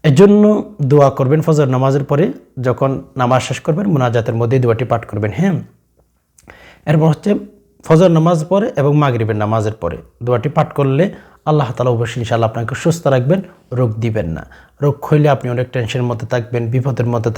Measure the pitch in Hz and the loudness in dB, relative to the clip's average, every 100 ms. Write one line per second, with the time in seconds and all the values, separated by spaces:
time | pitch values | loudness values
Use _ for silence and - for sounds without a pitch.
0 | 160 135 202 208 208 214 - - 135 147 | 2 6 6 8 4 2 -4 -6 2 4
1 | 139 131 131 156 160 156 135 127 135 139 | 4 2 0 0 2 2 2 0 0 0
2 | 135 143 202 269 - - 123 123 135 131 | 0 0 0 -4 -14 -6 -4 -2 -2 -2
3 | - - 123 127 - 131 - 156 202 151 | -8 -4 0 0 0 -6 -4 -2 0 0
4 | 123 117 117 113 117 131 123 113 120 113 | 0 0 -2 -2 0 2 2 0 -2 -4
5 | - 107 104 104 196 147 - _ _ _ | -4 -6 -4 -2 -2 -2 -6 _ _ _
6 | _ _ _ _ - - - - - 151 | _ _ _ _ -20 -20 -20 -10 -2 2
7 | 160 143 202 208 - - _ _ - 160 | 2 2 0 -2 -4 -18 _ _ 2 4
8 | 185 165 160 175 156 196 226 - 139 147 | 6 4 2 0 0 -2 -2 -2 0 2
9 | 143 120 110 107 104 110 107 107 85 - | 2 0 -2 -2 -2 0 -2 -4 -8 -8
10 | - _ 120 120 143 151 156 - 135 135 | -14 _ -2 -2 -2 -2 -2 -2 0 0
11 | 185 - - _ - 151 123 117 127 117 | -2 -4 -20 _ -2 0 0 -2 -2 0
12 | 117 123 113 117 113 117 110 - 170 165 | -4 -6 -4 0 0 -2 -6 -4 -2 -2
13 | 143 131 123 190 190 - _ 123 123 110 | 0 0 0 -2 -4 -18 _ -4 -2 -2
14 | 117 110 82 80 - - _ _ 143 139 | -4 -4 -6 -8 -12 -20 _ _ -2 -2
15 | - 151 147 135 123 123 127 131 110 127 | 0 2 4 0 -2 -4 -4 -6 -4 -4
16 | 123 113 113 123 113 120 117 127 135 120 | -4 -4 -4 -4 -4 -6 -2 -2 -2 -2
17 | 120 120 117 | -2 -2 0